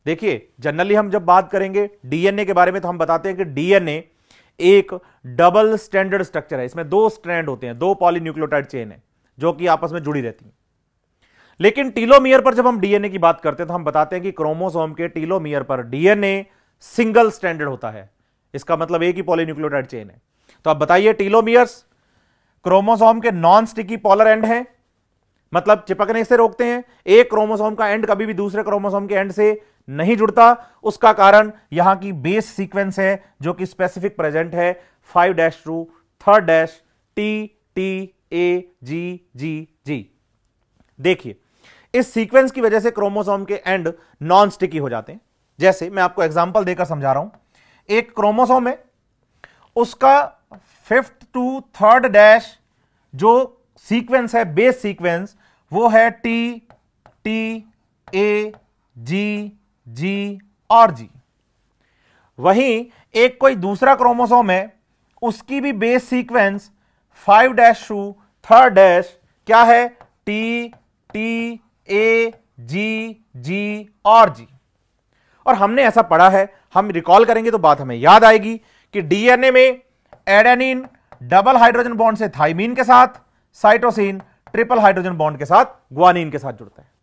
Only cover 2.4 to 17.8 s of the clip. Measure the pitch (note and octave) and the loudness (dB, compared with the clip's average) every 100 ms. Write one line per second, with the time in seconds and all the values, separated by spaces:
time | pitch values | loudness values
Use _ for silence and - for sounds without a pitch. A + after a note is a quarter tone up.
2.4 | G3 F3+ F3+ F#3+ F3 F3 E3 E3 G3 F#3 | -2 0 0 -2 -6 -4 -2 -4 -4 -8
3.4 | E3+ C3+ F3+ G3 E3 D#3 - _ _ _ | -8 -4 0 0 0 -10 -12 _ _ _
4.4 | _ - F3 G3 F#3+ F3+ _ _ B2+ B2 | _ -2 4 4 2 -6 _ _ -8 0
5.4 | F3 G#3 A3 A3 - G3 F#3+ G3 F3+ D#3 | 2 4 2 -2 -4 -4 -2 -4 -4 -10
6.4 | - C#3 B2+ E3 D3 G3 A3 G#3+ E3+ E3+ | -8 -10 -10 -10 -4 0 0 -2 -8 -6
7.4 | D3+ A#2 B2 A#2+ F3+ F#3+ F3 E3+ D#3+ D#3 | -6 -10 -10 -6 -4 0 0 -2 -6 -8
8.4 | D3+ D3 C#3 B2+ G#2+ D#2+ _ _ _ - | -4 -4 -6 -12 -14 -18 _ _ _ -8
9.4 | E3 D#3+ F3 D#3+ E3 E3+ D3 D3 A#2 - | -6 -2 -2 -2 -2 -8 -8 -8 -8 -12
10.4 | _ _ _ _ _ _ _ _ _ _ | _ _ _ _ _ _ _ _ _ _
11.4 | _ - G3+ C4 C4 A#3 A#3 C#4 C4 C4 | _ -2 -2 0 -4 -2 4 4 6 2
12.4 | C4 A#3 B3 A3+ G3+ G3+ G3+ F#3 E3+ E3 | 2 0 0 -2 -2 -2 -2 -2 0 0
13.4 | D#3 C#3+ E3 F3 D3+ D3+ D#3 F3+ F#3+ F3+ | -4 -6 -8 -8 -4 -4 -4 -6 -8 -6
14.4 | D3+ D#3+ F#3 E3 D#3 D#3 E3 E3 D#3+ F#3+ | -6 -6 -6 -6 -6 -8 -10 -8 -6 -6
15.4 | D3+ C#3+ B2+ B2+ A#2 C3+ F#3 G#3 G3 G3 | -6 -8 -6 -8 -8 -2 0 0 -2 -6
16.4 | F#3+ _ _ _ - - A3+ A3 A3 - | -10 _ _ _ -10 -4 0 2 2 0
17.4 | F3+ D#3+ C#3+ B2+ | -8 -6 -8 -10